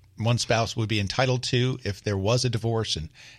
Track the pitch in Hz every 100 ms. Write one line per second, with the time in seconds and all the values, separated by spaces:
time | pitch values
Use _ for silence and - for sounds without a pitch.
0 | - - 113 120 - 113 113 - 110 110
1 | 98 - 131 127 - 123 127 127 101 98
2 | - 98 95 123 127 113 113 113 107 -
3 | 78 - -